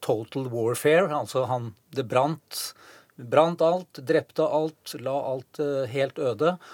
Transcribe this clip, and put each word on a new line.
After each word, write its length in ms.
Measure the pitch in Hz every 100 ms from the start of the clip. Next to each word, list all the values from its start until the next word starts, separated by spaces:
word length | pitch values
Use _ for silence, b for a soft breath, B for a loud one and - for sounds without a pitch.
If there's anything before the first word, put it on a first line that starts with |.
total 480 | - 110 113 139 131
warfare, 580 | 117 113 120 147 165 180
altså 360 | 147 110 131 123
han, 280 | 127 117 - _
det 160 | 135 120
brant, 680 | 127 143 156 - - - - B B B -
brant 420 | 123 135 165 170
alt, 300 | 165 180 180 - 131
drepte 400 | 156 - - 156
alt, 480 | 151 156 156 - 131
la 180 | 127 139 131
alt, 260 | 131 - -
eh, 280 | 143 139 123
helt 320 | 135 135 -
øde, 400 | 135 107 160 180 B